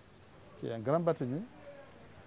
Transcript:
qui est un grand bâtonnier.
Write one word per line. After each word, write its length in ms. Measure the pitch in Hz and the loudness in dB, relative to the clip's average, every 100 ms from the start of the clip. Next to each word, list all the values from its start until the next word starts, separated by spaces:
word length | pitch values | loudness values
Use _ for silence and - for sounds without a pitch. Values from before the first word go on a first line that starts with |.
| - - - - - - | -20 -20 -20 -20 -18 -6
qui 80 | 127 | -4
est 60 | |
un 60 | 113 | 0
grand 200 | 110 165 | 4 6
bâtonnier. 420 | 170 160 127 143 233 - - - - - - - | 6 4 2 0 -2 -10 -14 -14 -16 -16 -18 -18